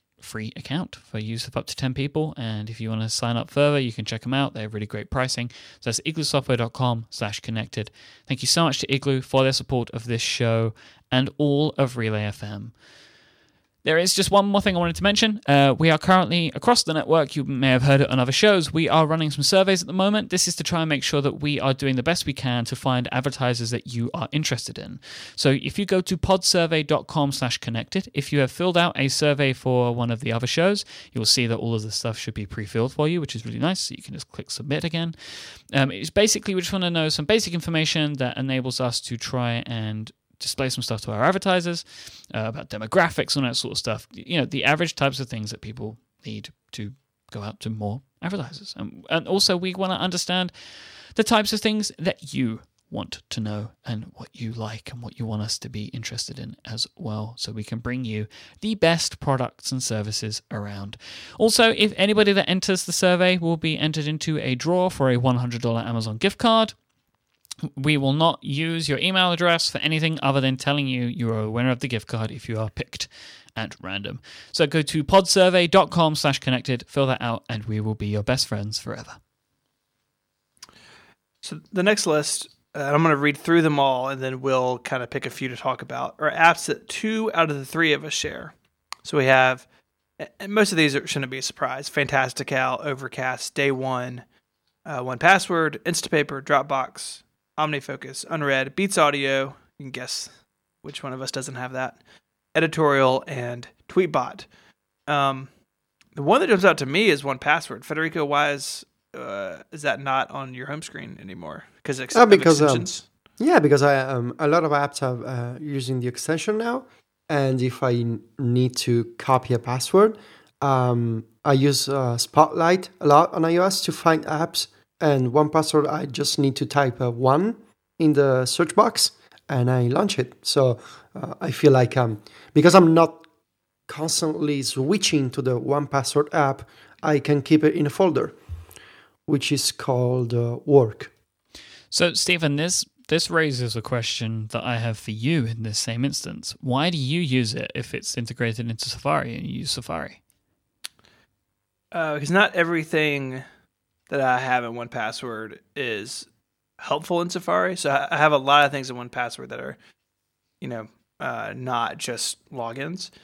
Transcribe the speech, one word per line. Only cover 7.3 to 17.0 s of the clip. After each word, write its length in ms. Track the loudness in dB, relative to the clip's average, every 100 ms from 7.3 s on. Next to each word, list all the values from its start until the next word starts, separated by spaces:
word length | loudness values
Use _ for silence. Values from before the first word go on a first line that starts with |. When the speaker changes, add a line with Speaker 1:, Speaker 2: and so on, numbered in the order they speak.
| -6
Speaker 1:
connected. 500 | -6 -6 -6 -6 -8 -12 -20 -16 -6
Thank 160 | -4
you 40 | 0
so 180 | 2
much 160 | 2 0
to 140 | -2
Igloo 280 | -2 0 -2
for 220 | 0 2
their 100 | 4
support 340 | 2 -2 -2 -2
of 120 | -6
this 160 | -4 -4
show 540 | -2 0 2 2 0 -4 -14 _ _
and 200 | 0 0 0
all 360 | 2 2 2 0
of 180 | -2 0
Relay 280 | -2 -2
F 180 | -4 -6
M. 320 | -10 -10 -12 -16 _ -20 -20 _ _ _ _ _ _ _
There 140 | 0 2
is 160 | 2
just 180 | 2 4
one 140 | 4
more 160 | 4 2
thing 160 | 2 2
I 20 |
wanted 180 | 0 0
to 60 |
mention. 380 | 0 2 0 0 4
Uh, 280 | 6 6 6
we 100 | 4
are 80 | 4
currently, 560 | 6 6 6 2 0
across 280 | 0 2 2
the 100 | 2
network, 420 | 0